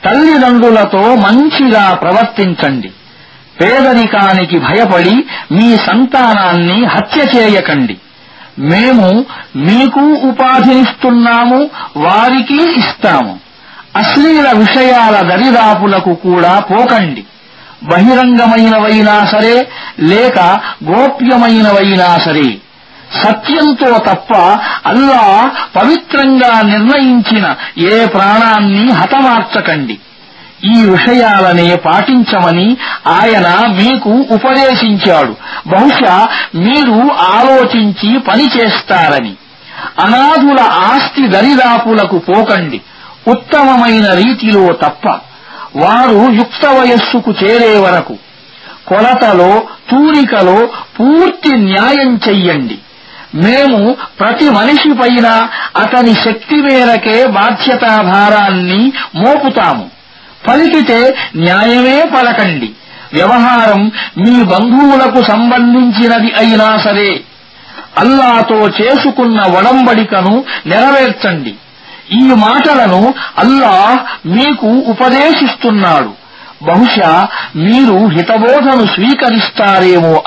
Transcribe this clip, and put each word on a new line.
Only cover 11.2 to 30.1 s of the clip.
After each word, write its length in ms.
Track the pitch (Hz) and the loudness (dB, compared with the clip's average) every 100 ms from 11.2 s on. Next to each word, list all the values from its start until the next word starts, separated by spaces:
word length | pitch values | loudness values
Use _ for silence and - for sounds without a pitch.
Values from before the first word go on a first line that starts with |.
| 233 233 240 254 294 - - - | 2 0 0 0 -2 -6 -14 -4
వారికి 760 | 160 262 240 262 226 277 339 330 | -2 0 0 -2 -2 -2 0 0
ఇస్తాము. 600 | - - 202 160 113 92 - - - - - 190 | -4 -2 -2 -2 -4 -10 -20 -20 -20 -20 -10 -4
అశ్లీల 560 | 214 277 302 311 277 | -2 2 2 2 2
విషయాల 760 | 220 214 262 254 247 226 208 180 | 2 2 2 2 2 2 2 0
దరిదాపులకు 840 | 180 254 240 220 190 202 190 180 | 0 2 2 2 0 0 -2 -2
కూడా 440 | 170 185 175 175 196 | -4 -2 0 2 0
పోకండి. 680 | - 202 240 233 175 120 101 - - - - - | 0 0 0 0 -2 -6 -14 -20 -20 -20 -20 -18
బహిరంగమైనవైనా 1400 | 151 175 220 254 254 240 233 226 226 220 214 214 208 208 202 | -4 2 2 4 2 2 2 2 2 2 0 2 2 2 0
సరే, 420 | 214 220 240 262 - - - | 0 2 0 -2 -10 -18 -4
లేక 380 | 156 202 254 202 175 202 - - | 0 2 2 2 0 0 -4 -12
గోప్యమైనవైనా 1300 | 151 196 269 - 254 247 233 226 214 196 196 190 180 170 | -4 0 0 0 0 2 2 2 2 2 0 0 2 0
సరే, 400 | 165 156 135 98 _ _ - - - - | 0 -2 -2 -4 _ _ -20 -20 -14 -4
సత్యంతో 760 | 208 226 - 311 302 262 262 226 | -2 -2 -4 -2 0 0 0 0
తప్ప 360 | 214 190 - 214 175 202 - - - | 0 -4 -2 0 2 0 -4 -6 -4
అల్లా 640 | 233 277 262 208 202 254 - 294 185 | 0 2 2 2 2 0 -4 -8 -4
పవిత్రంగా 840 | 233 330 - 285 269 262 247 226 | 0 -2 -2 -2 0 2 2 2
నిర్ణయించిన 960 | 214 208 220 285 262 247 208 226 175 127 - - | 0 0 0 0 2 0 0 -2 -4 -6 -12 -4
ఏ 280 | 175 220 226 | 0 0 0
ప్రాణాన్ని 840 | 214 196 214 226 214 202 196 240 | 0 0 2 2 0 0 0 0
హతమార్చకండి. 1040 | 190 180 269 262 233 - 214 170 156 127 104 - | 0 0 0 0 0 -2 -6 -4 -6 -6 -10 -16